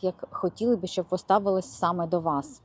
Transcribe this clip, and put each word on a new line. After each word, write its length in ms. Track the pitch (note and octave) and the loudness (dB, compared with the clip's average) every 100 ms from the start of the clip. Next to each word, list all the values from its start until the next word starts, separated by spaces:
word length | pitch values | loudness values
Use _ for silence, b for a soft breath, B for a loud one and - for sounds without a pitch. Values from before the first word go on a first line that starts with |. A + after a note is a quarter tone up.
як 280 | F#3 - - | -4 -4 -10
хотіли 460 | - F#3 - A#3 A3 | -4 -4 0 0 0
би, 100 | F3+ | 0
щоб 200 | - E3+ | -4 -2
поставились 720 | F#3 - G3+ G3+ F#3+ F#3 - | -2 2 2 4 0 -2 -2
саме 280 | E3+ F3 E3 | 0 0 0
до 140 | F3 | 0
вас. 420 | D#3+ C#3+ D3+ - | 2 0 -2 -10